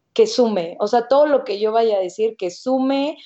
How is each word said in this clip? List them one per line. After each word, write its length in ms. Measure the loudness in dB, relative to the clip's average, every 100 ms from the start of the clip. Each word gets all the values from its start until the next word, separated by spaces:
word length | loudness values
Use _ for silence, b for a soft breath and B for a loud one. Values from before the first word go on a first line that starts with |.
| _
que 140 | 0 2
sume, 480 | 2 0 0 -4 -6
o 80 | 0
sea, 200 | 0 2
todo 200 | 2 4
lo 160 | 2
que 160 | 0 -4
yo 120 | 0
vaya 260 | 0 2 0
a 40 |
decir, 340 | -2 -4 -4 -4
que 120 | -8
sume, 680 | -8 -4 -2 0 -2 -4 -8